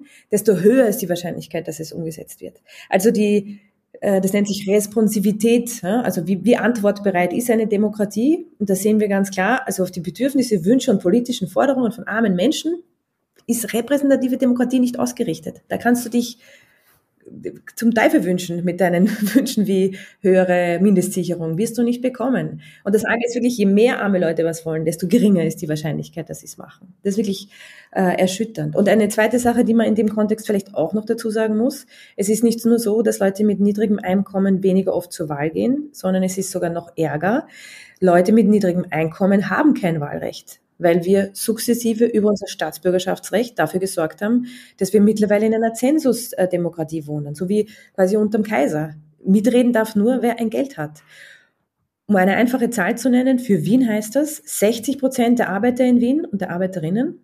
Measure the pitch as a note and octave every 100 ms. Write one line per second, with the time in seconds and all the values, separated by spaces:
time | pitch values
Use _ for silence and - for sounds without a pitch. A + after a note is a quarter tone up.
0 | - - _ G#3 G#3 F3+ G3 C4 A#3 G3
1 | F3+ E3+ F3 - D#3 E3 E3 D#3 D#3+ -
2 | D#3+ D#3+ - - F#3 - _ - - G3
3 | G3+ G#3 G#3 G#3 G3+ - _ _ _ -
4 | G3 G3 F#3 G3+ G3+ G3 - G#3 G#3 A#3
5 | G#3+ G#3+ G3 F#3+ A#3 A#3+ A#3+ - F3 A3+
6 | F#3 F3+ E3+ F#3+ G#3+ - G3+ A#3 G3+ G3+
7 | G3+ F3 F3 - A#3+ A3+ A3 G3+ G#3+ G#3+
8 | G3+ G#3 B3 F4 - - G3+ F#3 G#3 G#3+
9 | G#3 G3 G3 - F#3+ B3+ - F#3+ F#3 F#3
10 | F3+ - C4+ C#4 A#3+ G#3 E3 C4 - F#3+
11 | F3+ A#3+ A#3+ B3 F#3 - C4 B3+ A#3 -
12 | - G#3 A3+ F3 A3 D#4+ D#4 E4+ - _
13 | _ _ _ _ - A#3 G3+ A3 A#3 C#4
14 | C#4 C4+ B3+ B3+ B3+ A#3+ B3 C4 B3 B3
15 | B3 - B3 - - - - - A#3 A#3+
16 | A3+ A#3+ A#3+ - _ - _ _ _ _
17 | _ _ - - - - - - A#3 A#3+
18 | C#4 D#4 F3+ F3+ - F3 F3 F3 F#3 F3
19 | G3+ - G#3 B3+ - - F#3+ F#3+ F#3+ F#3+
20 | - _ F#3+ F#3 F3+ F3+ F3 E3+ G3+ F#3
21 | F3+ G3 E3+ E3+ E3 E3 A3+ A3+ A#3+ B3
22 | B3+ B3+ B3 A#3 D#3 - - - - G3+
23 | - A#3 A#3 A#3+ A#3+ A#3+ G3 G3+ A#3 -
24 | G3+ F#3 E3 E3+ E3 E3 D#3+ D#3+ D#3+ E3+
25 | F3+ D3 G3+ F#3+ D#3+ - D#3 D3+ D#3 D3+
26 | D#3 - D#3+ D#3 - - - - - _
27 | G3+ G3 G#3 F#3+ - - - - - -
28 | F#3 - F#3 - A3+ - D3+ D3+ G#3 G#3+
29 | G#3 G#3+ G#3+ B3 A#3+ A#3 G#3 A3+ A3 G#3+
30 | A3 G#3+ G#3+ A3 - G#3 - - E3 G#3
31 | G#3+ A#3 A3+ G#3+ A3 G#3+ B3 - - -
32 | - - G3 G#3+ A#3 A3+ A3+ A#3 A3+ G#3+
33 | A3 G#3+ G3 F#3+ G#3+ F#3+ G3+ G#3 G#3+ G3+
34 | F3+ F#3+ G3 G3 G3 F#3+ F#3+ F#3 F#3+ -
35 | E3+ - D#3 C#3+ D#3 E3+ A3 C#4+ D4 -
36 | F#3+ F#3+ F#3 F#3 F#3+ F3+ E3+ E3+ E3+ -
37 | D#3 D3 F3 B3 - - - - - _
38 | F#3 F3 F#3 A3 G3+ G#3 F#3+ F3 F3 D#3
39 | D#3+ - F#3+ G3 - F#3+ D4+ - F#3 E3
40 | C#3+ - - - - - _ - E3+ F3
41 | E3+ G3 G3 - - A3 - A#3+ A#3 A3
42 | A#3 G#3+ G#3 G#3 G3 - D#3+ - F#3 F3+
43 | F#3 F3+ - F#3 B3 - D#3 F#3 F#3 F#3
44 | D#3+ - G#3 B3 B3 - - - F#3+ G#3
45 | G#3 G#3+ G#3 G#3 A3 A3 A3+ A3+ B3+ D#4
46 | C4+ A3+ - - F#3 F3+ E3+ E3 D#3 D#3+
47 | D3 D3+ D3 D3 F#3 G#3 G#3+ - - -
48 | F#3 G#3+ G#3+ A3 G#3+ A3 C4+ D3+ D#3 -
49 | - _ - G3 G#3+ A#3+ A#3+ A3+ A3 G#3
50 | G#3 B3+ A3+ A#3 A3+ A3+ C#4 - D3+ D3+
51 | _ - - - _ _ _ _ _ _
52 | - G3+ F#3 F#3+ A#3+ A#3 A#3 A#3 F3+ A#3
53 | C4 B3 B3+ B3+ - F#3+ D3+ B3 B3 G#3+
54 | G#3+ C4+ D4+ - - - G3+ A3+ - C4
55 | C4 B3+ A#3+ A#3+ F#3 F#3+ B3 B3 B3+ A#3+
56 | A#3+ C#4+ F#4 G3 F3+ F3 F#3 F#3 D#3 G3+
57 | D4 -